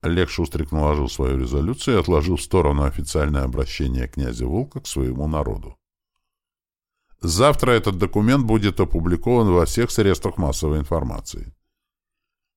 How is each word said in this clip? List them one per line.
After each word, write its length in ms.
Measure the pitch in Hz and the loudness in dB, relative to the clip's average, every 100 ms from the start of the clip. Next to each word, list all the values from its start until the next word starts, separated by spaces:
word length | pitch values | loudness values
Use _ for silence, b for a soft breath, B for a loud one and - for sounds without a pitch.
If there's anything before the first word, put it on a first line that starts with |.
Олег 280 | - 87 87 | 0 0 0
Шустрик 420 | - 82 80 76 | -2 -4 -4 -4
наложил 360 | 78 76 76 65 | 0 0 0 -2
свою 300 | - 65 67 | -2 -2 0
резолюцию 580 | 62 67 78 135 - 113 | -2 -2 -2 -4 0 2
и 40 | |
отложил 360 | 82 82 85 85 | 4 2 2 -4
в 60 | |
сторону 420 | - 95 76 71 | 0 2 2 2
официальное 580 | 71 69 71 80 73 71 | 0 -2 -4 -2 0 0
обращение 640 | 65 62 - - 67 64 62 | -2 -2 -4 -2 -2 -2 -4
князя 380 | - 65 57 62 | -4 -6 -4 -4
Волка 340 | 90 139 135 | -4 -6 -10
к 60 | - | -10
своему 400 | - 65 64 78 | -4 -4 -2 -4
народу. 480 | 78 - 50 - - _ _ _ _ _ _ _ _ _ _ _ _ _ - | -2 -4 -6 -10 -18 _ _ _ _ _ _ _ _ _ _ _ _ _ -8
«Завтра 520 | 85 82 135 143 127 | -4 4 4 4 4
этот 260 | 117 104 92 | 2 2 0
документ 480 | 95 107 107 139 117 | 0 2 4 4 4
будет 340 | 110 101 - | 2 2 0
опубликован 720 | 92 82 82 87 - 123 107 | 0 2 0 0 2 2 4
во 140 | 87 82 | 4 4
всех 240 | - - | 2 0
средствах 480 | - 98 87 95 - | 2 2 2 -2 -2
массовой 400 | 76 - 78 76 | -2 0 -2 -2
информации». 720 | 71 80 78 - - - - - _ _ _ _ _ _ _ _ _ | -2 -4 -4 -8 -10 -14 -14 -18 _ _ _ _ _ _ _ _ _